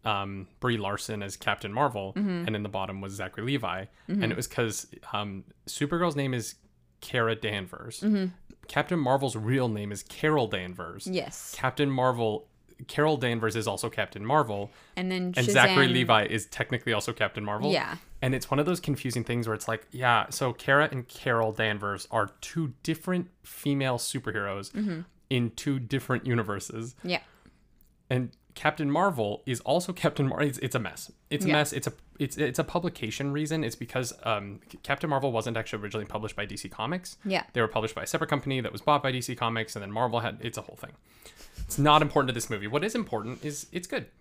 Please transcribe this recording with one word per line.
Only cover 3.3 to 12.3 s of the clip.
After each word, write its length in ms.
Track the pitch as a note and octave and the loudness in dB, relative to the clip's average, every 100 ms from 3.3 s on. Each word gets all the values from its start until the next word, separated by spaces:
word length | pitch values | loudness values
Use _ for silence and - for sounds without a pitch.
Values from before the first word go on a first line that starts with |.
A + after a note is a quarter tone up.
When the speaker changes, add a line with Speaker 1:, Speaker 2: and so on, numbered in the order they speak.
| - A#2 | -6 -2
Speaker 1:
Levi, 400 | C#3 A2 F2+ G2 _ - | 0 -2 -4 -8 _ -4
Speaker 2:
Mm-hmm. 140 | G3+ | 0
Speaker 1:
and 80 | D3 | 0
it 40 | - | 0
was 120 | B2 | -4
'cause, 400 | - A#2 - - - - | 0 0 -2 -10 -16 -8
um, 320 | G#2 G#2 F#2+ - - - | -6 -4 -8 -12 -20 -14
Supergirl's 480 | - C#3+ E3+ F3 C#3+ | -4 -2 2 0 0
name 180 | C#3 | -2
is 220 | B2+ G#2+ - _ _ _ _ | -2 -4 -10 _ _ _ _
Kara 340 | - B2+ A2+ A2 | -4 0 2 2
Danvers. 680 | A2 G#2 F2+ - A#2 - | -2 -2 -6 -10 -12 -2
Speaker 2:
Mm-hmm. 260 | G#3 G#3 F#3 F3+ - - - | 2 2 2 -4 -20 -20 -4
Speaker 1:
Captain 320 | - D3+ F3 | -2 0 2
Marvel's 360 | B2+ C3+ C3+ A2+ | 4 4 2 0
real 340 | G#2+ C3 B2 | 2 2 2
name 220 | G#2+ G#2 | 0 -4
is 120 | G2+ | -8
Carol 440 | - - D#3 D#3 A2+ | -10 -2 2 4 2
Danvers. 600 | G#2 F2+ F2+ E2+ F#2+ - | -2 -6 -8 -10 -10 -4
Speaker 2:
Yes. 460 | F#3 - - - - | -4 -4 -10 -12 -2
Speaker 1:
Captain 320 | C3 - C#3+ | -2 2 2
Marvel, 580 | C3+ B2+ A#2+ A2+ | 4 4 4 0